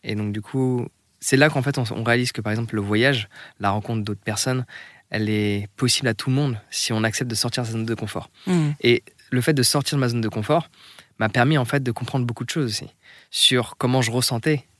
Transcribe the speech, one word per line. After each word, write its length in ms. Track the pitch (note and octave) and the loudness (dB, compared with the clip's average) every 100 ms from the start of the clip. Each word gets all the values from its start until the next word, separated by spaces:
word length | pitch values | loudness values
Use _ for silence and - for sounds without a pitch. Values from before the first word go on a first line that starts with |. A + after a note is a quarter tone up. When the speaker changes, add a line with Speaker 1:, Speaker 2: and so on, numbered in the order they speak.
Speaker 1:
Et 140 | - G#2+ | -4 -4
donc, 160 | G#2 | -2
du 100 | G#2 | -4
coup, 440 | - C3 B2+ B2 - _ _ _ | -4 -2 0 0 -4 _ _ _
c'est 200 | - C3+ | 0 4
là 100 | D3+ | 4
qu'en 140 | D3 | 4
fait, 160 | B2+ C3+ | -2 -2
on, 60 | A2+ | -4
on 120 | - | -2
réalise 260 | A2+ A#2+ B2 | 2 2 0
que, 120 | - | -4
par 100 | G#2+ | -2
exemple, 220 | G#2+ A2+ | -2 -2
le 80 | G#2+ | -4
voyage, 480 | G2+ G#2+ C3 C3 G#2 - - _ | 0 2 4 2 -4 -14 -20 _
la 120 | G2+ | -2
rencontre 340 | G#2 G2 A2+ | -2 -2 -4
d'autres 160 | G#2 G2+ | -4 -6
personnes, 460 | - G#2+ - B2+ B2 - - - _ | -4 -2 -2 -2 -4 -12 -20 -20 _
elle 220 | G#2+ G#2+ | -4 0
est 360 | G#2+ G#2 G2+ G2+ - | 0 0 -2 -4 -2
possible 320 | B2+ - C3 | 0 2 0
à 60 | |
tout 140 | A2 - | -2 0
le 80 | C3 | 0
monde 240 | D3 A2 - | 0 -2 -8
si 220 | - - | -6 -2
on 100 | A2 | 0
accepte 260 | A2 - B2 | 0 -2 -4
de 40 | |
sortir 280 | G#2+ A#2+ - | -2 -2 -2
de 60 | A2+ | -4
sa 40 | |
zone 140 | A2+ A2+ | -4 -4
de 80 | |
confort. 340 | A2+ G#2 - - _ - | -4 -4 -8 -12 _ -2
Speaker 2:
Mmh. 220 | F3 D3+ D3 | 2 2 2
Speaker 1:
Et 200 | A#2+ A#2+ - _ - | 2 2 0 _ -4
le 100 | B2+ | 0
fait 140 | B2 | 2
de 80 | C#3+ | 2
sortir 340 | A#2+ D3 B2+ C#3+ | 2 2 0 0
de 40 | |
ma 100 | B2 | 0
zone 100 | A#2 | 0
de 80 | A2 | -2
confort 400 | A2 G#2+ D#3 - _ - - - - | -2 2 0 0 _ -20 -20 -20 -4
m'a 120 | A2 | -2
permis, 260 | B2 A#2+ D3+ | 2 4 4
en 80 | |
fait, 180 | A#2+ C#3+ | 2 0
de 80 | B2 | 0
comprendre 360 | A2 A#2 C3+ A#2+ | -4 -2 -2 -2
beaucoup 180 | A2+ | -4
de 60 | A#2+ | -4
choses 160 | E3 B2+ | -2 -2
aussi 280 | G#2 - _ - - _ | -4 -10 _ -20 -20 _
sur 480 | - - B2+ A#2 - | 0 4 4 0 -2
comment 240 | B2+ C3 | 2 2
je 80 | A2+ | 2
ressentais 560 | A#2+ - A#2 D3+ D3+ - | 0 0 0 0 0 -4